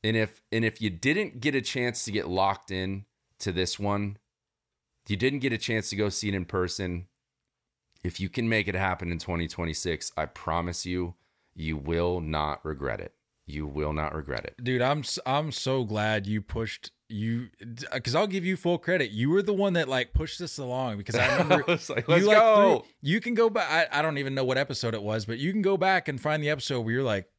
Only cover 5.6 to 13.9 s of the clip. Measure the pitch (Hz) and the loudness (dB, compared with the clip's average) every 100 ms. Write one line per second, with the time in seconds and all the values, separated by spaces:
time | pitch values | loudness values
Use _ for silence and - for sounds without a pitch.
5.6 | - 110 101 98 104 - 104 98 87 98 | 0 -2 -2 -2 -2 0 -2 -2 -2 -2
6.6 | 90 - 92 87 90 _ _ _ _ _ | -2 -2 -4 -6 -8 _ _ _ _ _
7.6 | _ _ _ _ - - 185 - 117 110 | _ _ _ _ -8 -4 -6 -2 0 0
8.6 | 101 92 95 90 87 85 - 85 85 - | 0 0 -2 -2 -4 -6 -4 -2 -2 -4
9.6 | 85 78 90 80 - - 76 - - 82 | -4 -2 -4 -4 -4 -6 -6 -6 -4 -2
10.6 | 85 85 92 90 87 87 _ _ _ - | -2 -6 -4 -4 -4 -8 _ _ _ -8
11.6 | 78 78 69 82 87 90 78 78 76 73 | -4 -4 -2 0 0 0 -2 -2 -2 -4
12.6 | 78 73 67 53 50 _ _ _ - 73 | -8 -6 -4 -6 -8 _ _ _ -12 -8
13.6 | 76 71 76 | -6 -4 -2